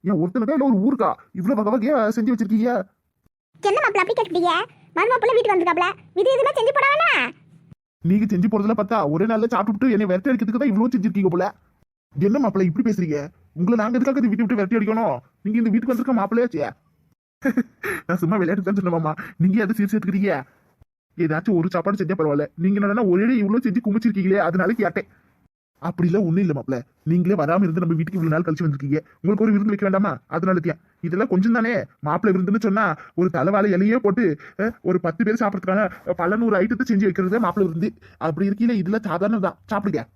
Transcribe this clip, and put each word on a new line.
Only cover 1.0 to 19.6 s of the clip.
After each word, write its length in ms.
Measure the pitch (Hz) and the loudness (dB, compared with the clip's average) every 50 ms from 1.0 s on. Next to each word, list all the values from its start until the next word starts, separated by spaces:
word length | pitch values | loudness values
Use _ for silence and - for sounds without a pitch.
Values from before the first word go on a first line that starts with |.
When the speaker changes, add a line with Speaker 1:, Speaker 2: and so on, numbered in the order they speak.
| 214 160 - - - _ - | 0 0 0 -4 -10 _ -8
Speaker 1:
இவ்வளவு 240 | 185 175 208 269 214 | -4 -2 0 0 0
வகை 140 | 214 202 | 0 0
வகையா 240 | 233 262 208 269 302 254 220 208 | 0 0 0 2 2 2 2 0
செஞ்சு 220 | 220 240 214 262 | 0 0 0 0
வச்சிருக்கீங்க? 380 | 247 220 220 190 220 208 220 247 247 202 185 _ _ _ _ _ _ _ _ _ _ _ _ _ _ _ | 0 0 0 -2 0 0 0 0 0 -2 -4 _ _ _ _ _ _ _ _ _ _ _ _ _ _ _
Speaker 2:
என்ன 160 | - 403 392 494 | -2 0 0 2
மாப்பிள்ள 240 | 571 453 415 403 | 0 0 0 -2
அப்படி 140 | 370 381 453 | -2 0 -2
கேட்டுட்டீங்க? 360 | 494 453 359 339 359 339 349 330 349 392 - - _ - _ _ | -2 -2 -2 -2 0 0 2 0 0 -2 -6 -12 _ -20 _ _
மருமப்புள்ள 380 | 330 392 466 508 466 415 480 494 | 0 0 2 2 2 2 2 2
வீட்டுக்கு 200 | 480 466 427 392 | 2 2 4 2
வந்திருக்காப்ல, 340 | 370 339 349 330 339 349 339 - - - - _ | 2 2 2 2 2 0 0 -2 -6 -16 -8 _
இது 120 | 359 415 508 | 0 2 2
எதுவுமே 220 | 523 494 466 554 587 | 4 4 2 2 2
செஞ்சு 180 | 539 440 494 554 | 2 0 2 2
போட 120 | 571 539 554 | 2 2 2
வேணாம். 380 | 571 605 659 659 523 302 247 220 - - _ _ - - _ _ - _ _ _ _ _ - | 2 2 2 2 2 2 0 -2 -6 -14 _ _ -20 -20 _ _ -20 _ _ _ _ _ 0
Speaker 1:
நீங்க 220 | 170 190 208 214 | 2 2 2 2
செஞ்சு 220 | 202 214 180 175 185 | 0 2 2 2 2
போறதுல 240 | 220 208 196 214 226 | 2 2 2 2 0
பார்த்தா 220 | 214 202 202 226 214 156 147 | 0 0 0 0 0 0 0
ஒரே 140 | 151 170 196 | 2 0 2
நாள்ல 220 | 220 226 214 226 233 | 2 2 0 0 0
சாப்பிட்டுட்டு 400 | 233 208 202 233 214 202 262 262 220 | 0 0 0 0 0 0 2 2 2
என்னை 120 | 196 214 | 2 2
விரட்டி 240 | 185 180 185 - 277 | 0 0 0 2 0
அடிக்கிறதுக்கு 320 | 254 202 220 196 214 247 | 0 0 0 -2 -2 0
தான் 100 | 285 277 | 0 0
இவ்வளவு 220 | 196 208 226 262 254 | 2 2 0 0 0
செஞ்சிருக்கீங்க 360 | 214 180 226 175 202 190 180 | -2 -2 -2 0 0 0 0
போல. 140 | 165 175 180 202 - _ _ _ _ _ _ _ _ _ _ _ _ | 2 0 -2 -2 -4 _ _ _ _ _ _ _ _ _ _ _ _
என்ன 220 | 139 170 202 226 294 | 0 0 2 2 2
மாப்பிள்ள 300 | 269 208 202 196 185 175 | 0 0 2 2 0 0
இப்படி 160 | 156 262 - | 0 0 0
பேசுறீங்க? 320 | 240 202 - 175 156 147 143 143 151 _ _ _ _ _ | 0 0 -2 -2 -2 -4 -4 -6 -8 _ _ _ _ _
உங்களை 220 | 156 180 185 240 220 | -2 0 0 2 0
நாங்க 200 | 208 220 240 254 | 0 0 0 0
எதுக்காக 220 | 254 277 269 285 | 0 0 0 0
இந்த 100 | 247 226 | 0 0
வீட்டை 120 | 202 226 240 | 0 0 0
விட்டு 160 | 185 247 208 | 0 0 -2
விரட்டி 180 | 196 185 233 226 | 0 0 0 0
அடிக்கணும்? 380 | 208 202 220 226 233 180 135 123 _ _ _ _ | 0 0 0 0 0 -2 -2 -4 _ _ _ _
நீங்க 160 | _ 196 220 233 | _ -4 -2 0
இந்த 140 | 226 220 | 0 2
வீட்டுக்கு 200 | 190 226 247 247 254 | 0 0 0 0 -2
வந்திருக்க 200 | 226 - 269 254 | -2 0 0 0
மாப்பிள்ளையாச்சே. 560 | 220 196 196 220 226 247 240 - 160 147 104 - _ _ _ _ _ _ _ _ _ _ _ _ _ | 0 0 0 0 -2 -2 -2 -2 -4 -6 -6 -8 _ _ _ _ _ _ _ _ _ _ _ _ _
<laughs> 640 | - - - - - - _ _ - - - - - | -4 -2 -2 -2 -4 -4 _ _ -8 -6 -6 -6 -4
நான் 160 | - 175 175 | -4 -4 -2
சும்மா 140 | 175 160 214 | 0 0 0
விளையாட்டு 280 | 208 175 160 196 196 185 | 0 0 0 -2 -2 -2
தான் 140 | 190 202 196 | -2 -2 0
சொன்னேன் 180 | 185 175 170 | 0 0 -2
மாமா, 160 | 165 160 156 156 - - - - - | 0 -2 -2 -4 -6 -12 -18 -4 0
நீங்க 180 | 160 185 190 233 | 2 2 2 2